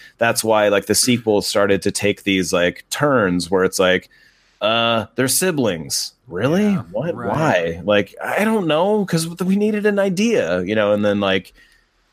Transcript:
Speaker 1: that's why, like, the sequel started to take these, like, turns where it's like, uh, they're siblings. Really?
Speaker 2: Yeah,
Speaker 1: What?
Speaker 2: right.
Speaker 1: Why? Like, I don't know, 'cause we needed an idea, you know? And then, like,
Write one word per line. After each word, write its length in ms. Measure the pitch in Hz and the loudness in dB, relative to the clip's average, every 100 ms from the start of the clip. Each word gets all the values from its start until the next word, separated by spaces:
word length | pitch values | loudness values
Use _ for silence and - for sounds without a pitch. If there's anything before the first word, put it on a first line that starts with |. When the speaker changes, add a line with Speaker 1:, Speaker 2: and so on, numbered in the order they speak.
| - _ | -20 _
Speaker 1:
that's 260 | 117 117 | 0 0
why, 240 | 110 107 104 | 0 2 4
like, 160 | 101 | 2
the 100 | - | 0
sequel 460 | 104 - 117 110 101 | 0 2 0 0 -2
started 400 | - 104 101 98 | 0 0 2 0
to 80 | 101 | 0
take 340 | - 104 98 | 0 -2 -2
these, 280 | 101 95 85 | 0 0 0
like, 320 | 87 90 - _ | 0 0 -2 _
turns 600 | - 147 131 95 90 85 | -2 2 2 2 0 0
where 140 | 92 | 0
it's 140 | 92 - | 0 2
like, 320 | 92 92 - _ _ _ _ _ | 2 2 -2 _ _ _ _ _
uh, 460 | 104 113 117 113 101 | -2 0 0 -2 -4
they're 120 | - 131 | -4 -2
siblings. 840 | - 185 151 113 82 - - - - - | 0 -2 0 -2 -2 -6 -8 -8 -14 -12
Really? 360 | 87 127 180 | -4 0 2
Speaker 2:
Yeah, 180 | 208 180 - | 0 0 -4
Speaker 1:
What? 240 | 101 165 | -6 -6
Speaker 2:
right. 640 | - 117 131 156 92 85 85 | -6 -4 -2 2 2 0 -4
Speaker 1:
Why? 40 | |
Like, 320 | 90 104 101 - | 0 0 0 -8
I 220 | 113 143 | -4 -2
don't 220 | 214 220 165 | 0 0 0
know, 400 | 151 196 214 190 | 0 2 0 0
'cause 200 | 165 165 170 | -2 -4 -4
we 140 | 185 196 | 0 2
needed 300 | 214 208 208 | 0 0 0
an 120 | 202 | 0
idea, 600 | 196 180 233 180 82 90 | 0 0 0 2 0 -2
you 140 | 92 | 0
know? 180 | 110 104 | 0 2
And 100 | 104 | 2
then, 180 | 104 101 | 2 0
like, 340 | 98 95 - - _ _ _ _ _ | 0 0 -4 -18 _ _ _ _ _